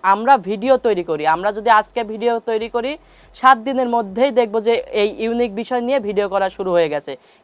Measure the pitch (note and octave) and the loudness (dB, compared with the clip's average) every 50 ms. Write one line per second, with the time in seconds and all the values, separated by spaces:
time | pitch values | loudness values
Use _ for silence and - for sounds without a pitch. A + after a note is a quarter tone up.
0 | - F#3+ G3+ G#3 A3+ A#3 C#4 A3 E3+ F#3+ G#3+ G3 A3+ C4+ C4 B3+ - A3+ G3+ F3+ | 0 0 0 2 4 4 4 4 2 -4 -6 -4 2 2 2 2 2 0 0 0
1 | E3+ E3+ D#3 D3+ D3+ D#3 D#3+ E3+ F#3+ G#3 G3+ A3 G#3 A#3 A3 G#3+ G#3 - - A#3+ | -2 -4 -4 -2 2 0 0 2 0 -4 -4 -2 2 4 4 4 2 0 -6 -6
2 | A3+ G#3 A3 G3+ A#3 A#3+ A#3 A3+ A3+ A#3+ A3+ A3 A3+ A#3 - A#3+ A#3 C4+ D4+ D#4 | -6 -6 -6 -2 -2 -2 -2 -2 -4 -4 -4 -4 -4 -4 -6 -4 -4 -4 -8 -8
3 | _ _ _ _ - _ - - - B3+ C4+ A3+ A3 C4+ C4 C4 B3+ A#3+ A#3 A#3 | _ _ _ _ -20 _ -10 2 4 4 4 4 2 -4 -2 -2 0 0 0 -2
4 | G#3+ F#3+ F#3+ A3+ C4 C#4+ A3 B3 A#3+ G#3 G#3 A3+ G#3 A#3 A3+ - - - - G#3 | -2 -4 -2 0 0 2 2 2 0 2 -2 -2 0 0 0 0 -2 -4 -2 0
5 | G#3 G#3+ - - A3 A#3 A#3 A#3+ A#3+ A3 G3 A3+ A3+ - B3+ A#3+ A#3+ B3 C#4 C4+ | 0 0 -2 -4 -4 -4 -2 -2 -2 -2 -4 -8 -6 -4 -4 -4 -2 0 -2 -2
6 | G3+ G#3 G3+ G3+ G3+ F#3 G3 G3 F#3+ F#3+ - - F#3+ F#3 F3 F3 E3 D3+ D3+ C#3+ | -2 -2 -2 -2 -2 0 0 -2 -2 -2 -4 -4 -4 0 2 2 2 2 -2 -6
7 | - D3 C3 - _ _ _ _ | -6 -8 -14 -14 _ _ _ _